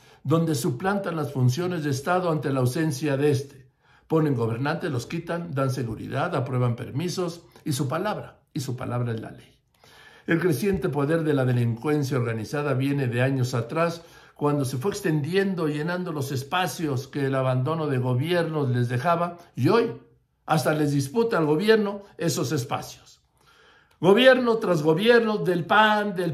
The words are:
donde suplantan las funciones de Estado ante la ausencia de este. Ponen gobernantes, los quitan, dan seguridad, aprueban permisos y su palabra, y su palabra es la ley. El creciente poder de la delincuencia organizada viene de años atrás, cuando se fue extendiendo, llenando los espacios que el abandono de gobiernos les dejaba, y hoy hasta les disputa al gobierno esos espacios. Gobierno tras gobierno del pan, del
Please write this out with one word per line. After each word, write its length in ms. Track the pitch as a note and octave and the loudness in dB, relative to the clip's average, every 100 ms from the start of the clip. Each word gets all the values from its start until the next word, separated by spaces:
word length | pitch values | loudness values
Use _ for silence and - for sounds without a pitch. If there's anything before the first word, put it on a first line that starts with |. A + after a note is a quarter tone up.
| - - | -20 -10
donde 320 | - E3 E3 | 0 0 2
suplantan 640 | C#3+ F3 B2+ F#3+ G#3 G3+ E3 | 0 -2 -2 -2 -2 -2 -4
las 160 | C#3+ | -4
funciones 500 | C3+ B2+ B2+ F3+ F3 | 2 2 2 -2 -2
de 80 | D3 | -2
Estado 400 | B2+ - F3+ F3 | -4 0 0 2
ante 220 | D#3 C#3+ | 0 0
la 80 | C3+ | 0
ausencia 560 | B2 B2+ D#3+ C3 D3+ C3+ | 0 0 -2 0 -2 2
de 160 | D3 | 2
este. 360 | C3 - - - _ _ _ - | 2 -2 -16 -20 _ _ _ -2
Ponen 300 | D#3+ D3+ B2 | 2 2 0
gobernantes, 540 | A2+ A2 C#3+ E3 F#3 | -2 -2 -2 -2 -4
los 160 | B2 - | -4 -4
quitan, 460 | E3+ E3 F3 E3+ | -8 -6 -8 -6
dan 180 | C3+ C3+ | -2 -2
seguridad, 640 | B2+ A#2+ G#2 - B2 E3+ E3 | -2 -6 -8 -6 -4 -2 -2
aprueban 400 | B2+ B2+ B2 A2+ | -2 0 0 -2
permisos 680 | A#2 A#2 F3 F3 F3 - - - | -4 -4 -4 -2 -4 -6 -18 -12
y 80 | - | -4
su 160 | C3 C3+ | -2 -2
palabra, 520 | D#3 G3+ F3 B2 - _ | -2 -2 -4 -8 -18 _
y 60 | D3 | -8
su 160 | B2+ A#2+ | -6 -6
palabra 360 | - A#2+ A#2+ | -6 -4 -4
es 80 | A2 | -4
la 120 | - | -8
ley. 260 | - - _ _ _ - - - - - | -16 -20 _ _ _ -20 -20 -20 -12 -2
El 120 | E3 | 0
creciente 500 | F3+ C3+ G3+ F#3 E3+ | 2 0 0 0 -2
poder 360 | C#3+ C#3+ E3 | 0 0 0
de 100 | D#3 | 2
la 100 | C#3 | 2
delincuencia 720 | B2+ B2 A#2 A2+ D3+ D3+ C3 C3 | 2 2 0 -2 0 0 0 -2
organizada 580 | A#2+ A2+ G#2 D3 D3 | -2 -4 -6 -4 -2
viene 340 | B2+ C3+ C#3+ B2+ | 0 0 0 0
de 140 | A#2 | 0
años 320 | C3 C3+ B2 | 0 2 0
atrás, 480 | A#2+ A2 D#3+ E3+ E3+ - - - - | -2 -4 0 0 -2 -12 -20 -20 -2
cuando 280 | D3 D3 | 0 0
se 140 | B2+ B2+ | -2 -2
fue 140 | G3 | -2
extendiendo, 720 | G3+ F3 D#3 C#3+ F#3+ G3 F3+ D#3+ | -2 0 0 0 0 0 0 -2
llenando 460 | D3 D#3+ F3+ F3 | -2 -4 -4 -4
los 180 | D3+ C3+ | -6 -4
espacios 800 | C3+ - F3+ F3+ - D#3 B2 - | -6 -4 -2 -2 -2 -2 -2 -4
que 180 | D3 C3+ | -4 -2
el 80 | |
abandono 540 | C3+ C3 B2+ C3 D#3+ D3+ | 0 0 0 0 -2 -2
de 100 | B2+ | -2
gobiernos 720 | B2+ B2 D#3 F3 D#3+ D#3 C3 | 0 0 0 0 0 -2 0
les 180 | A#2+ A#2+ | 0 0
dejaba, 500 | B2+ F3 E3+ F3 F3 - - | 0 0 0 -2 -6 -14 -2
y 120 | C#3 | 2
hoy 240 | A3+ - - - _ _ _ - | 4 2 -4 -16 _ _ _ -2
hasta 260 | D#3 E3 | 0 2
les 200 | D3+ D3 | 2 2
disputa 440 | C#3+ B2+ A#3 A3+ F#3 | 2 0 0 2 2
al 100 | D#3 | 2
gobierno 560 | D#3 G#3+ A3 G3+ G3+ - - | 2 4 4 2 -4 -12 -6
esos 360 | E3 - C3 | -4 -2 -2
espacios. 580 | C3+ B2 A2 - - - - _ _ _ _ _ _ _ - | -4 -4 -6 -8 -18 -20 -20 _ _ _ _ _ _ _ 0
Gobierno 540 | E3 G#3 C4 B3+ A#3+ A3+ | 6 8 8 6 4 2
tras 260 | F#3 E3+ | 2 2
gobierno 540 | D3+ D#3+ A3 A#3+ G#3+ G#3 | 2 4 6 6 4 0
del 300 | E3 F3 D#3 | 0 -2 2
pan, 480 | G#3 G#3+ G#3+ G#3 | 4 6 4 0
del 180 | F3+ F3 | -2 -4